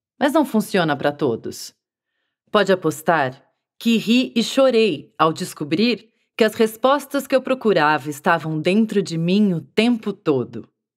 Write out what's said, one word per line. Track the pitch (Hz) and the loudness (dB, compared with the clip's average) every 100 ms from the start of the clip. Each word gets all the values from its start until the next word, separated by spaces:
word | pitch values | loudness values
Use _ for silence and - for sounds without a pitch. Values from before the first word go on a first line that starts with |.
| _ - | _ -4
mas | 294 | 0
não | 311 | 0
funciona | 269 220 - 196 165 | 0 0 0 0 0
para | 139 143 | 0 -2
todos. | 143 147 113 - - - _ _ _ _ _ _ _ _ | -2 -2 -4 -8 -14 -16 _ _ _ _ _ _ _ _
Pode | 214 196 | 0 2
apostar | 180 160 139 - 160 131 131 _ _ _ - | 0 0 -4 0 0 0 -6 _ _ _ -6
que | 233 226 | -2 0
ri | 165 240 262 | 2 0 0
e | 233 | -2
chorei | 220 - 269 233 220 143 - - | -2 2 2 4 2 0 -6 0
ao | 160 | 0
descobrir | 160 175 - 147 165 233 226 _ _ _ - | 0 -8 -10 -4 0 0 -2 _ _ _ 0
que | |
as | 220 | 0
respostas | 220 220 220 262 285 277 277 254 | 2 -2 2 0 0 -2 -6 -2
que | |
eu | 254 | -2
procurava | 262 262 220 170 151 151 147 | 0 -2 2 2 2 0 -4
estavam | 143 190 170 156 156 | -4 0 0 0 -4
dentro | 151 202 220 202 | 0 0 0 0
de | 185 165 | -2 -2
mim | 165 196 208 | 0 2 2
o | 165 | 0
tempo | 135 - 233 233 208 | -4 -2 0 0 -4
todo. | 190 - 135 110 113 104 _ _ | -6 -2 0 -2 -10 -16 _ _